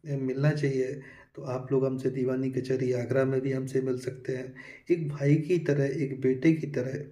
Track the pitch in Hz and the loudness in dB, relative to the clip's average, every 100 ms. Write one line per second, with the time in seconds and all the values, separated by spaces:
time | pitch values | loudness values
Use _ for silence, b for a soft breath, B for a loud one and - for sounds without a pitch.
0 | 156 139 131 135 147 147 139 131 127 147 | -4 -2 -2 2 2 2 0 0 -2 -4
1 | B B B - 135 127 127 135 131 131 | B B B -12 -6 -6 0 0 2 0
2 | 127 131 127 131 135 127 127 131 127 123 | -2 0 0 0 0 -2 -2 -2 0 -2
3 | 117 131 135 131 135 131 131 135 131 123 | 2 2 4 2 0 -2 0 0 0 -2
4 | 123 - - 127 131 B B B - 170 | -4 -6 -6 -6 -6 B B B 0 0
5 | 147 143 143 156 156 175 147 143 139 165 | 0 0 4 4 4 0 2 0 0 0
6 | 135 123 131 131 165 156 - 135 127 131 | -4 0 0 4 4 4 0 -4 -4 -6
7 | - | -10